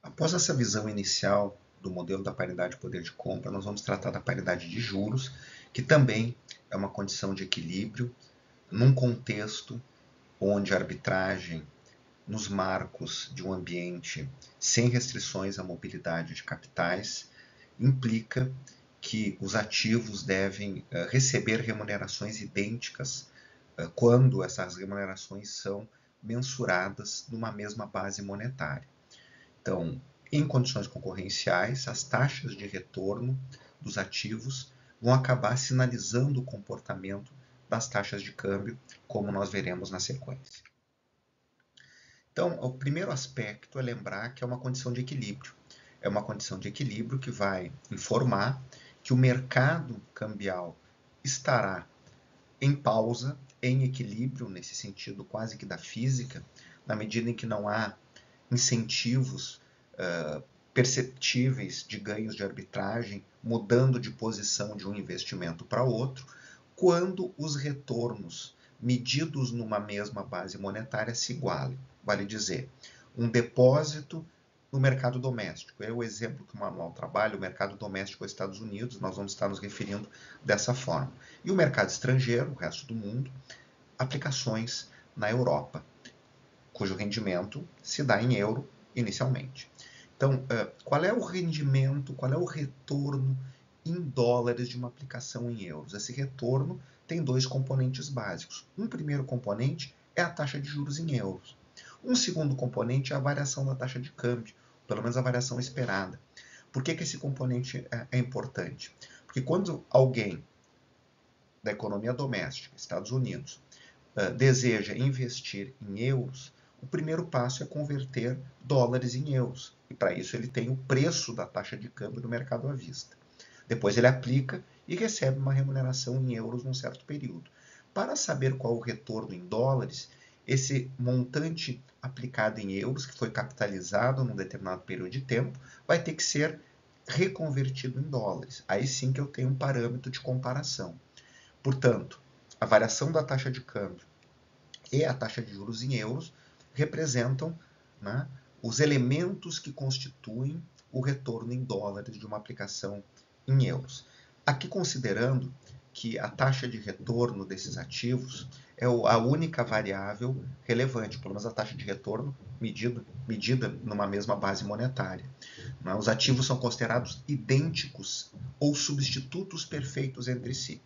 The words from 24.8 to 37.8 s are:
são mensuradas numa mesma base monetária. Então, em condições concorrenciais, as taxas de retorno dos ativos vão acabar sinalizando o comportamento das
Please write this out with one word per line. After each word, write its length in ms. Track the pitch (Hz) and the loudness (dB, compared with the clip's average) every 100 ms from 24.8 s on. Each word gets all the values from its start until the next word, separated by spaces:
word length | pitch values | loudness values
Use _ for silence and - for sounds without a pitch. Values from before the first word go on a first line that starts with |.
| 95 101 95 92 - 98 107 | -6 -4 -6 -8 -12 -12 -10
são 360 | - 98 101 113 _ _ _ | -8 -6 -6 -8 _ _ _
mensuradas 1040 | 104 120 131 - 104 90 95 98 104 - - | -6 -4 -4 -2 2 2 2 -4 -8 -8 -8
numa 220 | 113 113 | -6 -6
mesma 340 | 104 104 107 104 | -6 -8 -6 -6
base 380 | 98 98 98 | -4 -4 -4
monetária. 640 | 98 101 120 131 76 69 - _ _ - - - - _ | -6 -4 -6 -4 -4 -4 -8 _ _ -20 -20 -20 -20 _
Então, 400 | - 90 82 - - _ - | -2 0 -2 -4 -12 _ 0
em 160 | 147 139 | 2 4
condições 400 | 131 123 107 - | 4 2 -2 -4
concorrenciais, 1000 | - 95 92 92 - - 90 104 131 98 | -6 -8 -6 -6 -2 2 4 2 -2 -4
as 120 | - | -6
taxas 540 | - 113 139 - - 98 | 0 2 2 2 -8 -8
de 100 | 101 | -8
retorno 720 | 95 - 95 95 101 127 131 - - - _ | -8 -8 -4 -4 -2 -2 -2 -6 -16 -20 _
dos 160 | 104 101 | -6 -4
ativos 760 | 95 - 104 110 123 135 - - - _ | -4 -6 -4 -6 -6 -8 -10 -20 -20 _
vão 120 | 117 | 6
acabar 440 | 131 131 127 104 131 | 6 6 4 4 2
sinalizando 840 | - 127 127 117 - 120 139 131 | 2 4 4 2 0 2 4 2
o 60 | 127 | -2
comportamento 840 | 101 - - - 95 95 101 - - - _ _ | -10 -10 -10 -6 -8 -6 -8 -10 -20 -20 _ _
das 180 | 113 | -2